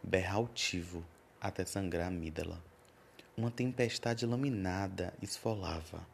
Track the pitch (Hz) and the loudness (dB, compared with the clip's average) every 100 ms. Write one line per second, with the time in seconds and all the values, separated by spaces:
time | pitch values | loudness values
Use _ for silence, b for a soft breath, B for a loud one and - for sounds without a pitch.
0 | 92 95 90 101 117 - - 90 85 87 | 4 2 4 0 0 0 0 0 -4 -8
1 | 82 - - - 101 - 95 101 95 85 | -10 -16 -20 -6 -4 -2 -2 0 0 0
2 | 87 90 80 78 85 85 - - - B | 0 -2 -2 -4 -4 -6 -12 -20 -20 B
3 | B B B - 113 120 127 123 120 - | B B B -2 0 2 0 4 2 4
4 | 117 113 117 120 139 113 92 92 98 95 | 0 2 2 2 2 2 2 2 0 -2
5 | 90 - 104 - 113 107 87 82 80 85 | -4 -4 -6 -2 0 0 0 -2 -4 -10
6 | 87 | -10